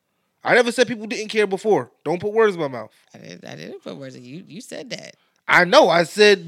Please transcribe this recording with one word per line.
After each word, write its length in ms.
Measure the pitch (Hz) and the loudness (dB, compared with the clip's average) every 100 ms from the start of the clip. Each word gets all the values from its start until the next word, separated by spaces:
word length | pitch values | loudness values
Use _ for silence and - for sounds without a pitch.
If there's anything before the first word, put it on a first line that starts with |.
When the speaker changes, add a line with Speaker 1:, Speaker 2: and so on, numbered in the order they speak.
| _ _ _ _ | _ _ _ _
Speaker 1:
I 120 | 131 214 | 0 2
never 160 | 240 | 2
said 160 | 233 226 | -2 -2
people 200 | 226 214 | -4 -8
didn't 220 | 226 214 | -10 -6
care 180 | 214 202 | -4 -2
before. 440 | 190 220 165 120 _ 147 | -2 0 -2 -2 _ -8
Don't 140 | 175 | -6
put 100 | 208 | -2
words 220 | 220 214 175 | 0 0 0
in 60 | |
my 60 | 143 | -8
mouth. 220 | 123 110 _ _ | -8 -14 _ _
Speaker 2:
I 40 | - | -20
didn't, 280 | - - - | -20 -18 -18
I 100 | - | -16
didn't 260 | - 381 | -16 -16
put 120 | - - | -16 -16
words 180 | 135 127 | -16 -18
in, 80 | |
you, 200 | 123 156 - | -18 -20 -18
you 140 | 170 | -20
said 280 | - - 269 | -16 -16 -14
that. 240 | - - _ _ _ - | -14 -16 _ _ _ 2
Speaker 1:
I 160 | 160 175 | 2 6
know. 240 | 269 214 | 6 6
I 140 | 170 | 2
said 440 | 165 202 208 190 | 0 4 4 4